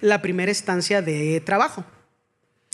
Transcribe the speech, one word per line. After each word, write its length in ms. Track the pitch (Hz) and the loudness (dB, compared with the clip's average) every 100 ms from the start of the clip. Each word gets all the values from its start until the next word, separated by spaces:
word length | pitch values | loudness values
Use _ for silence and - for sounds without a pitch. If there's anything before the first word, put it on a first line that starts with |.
la 200 | 208 202 | 2 2
primera 300 | 190 180 180 | 0 -2 0
instancia 500 | 202 - 180 165 202 | -2 -2 -2 2 0
de 400 | 165 151 151 160 | 0 -2 0 -2
trabajo. 440 | 156 202 285 - - - _ _ _ _ _ _ _ | 0 0 0 -2 -14 -18 _ _ _ _ _ _ _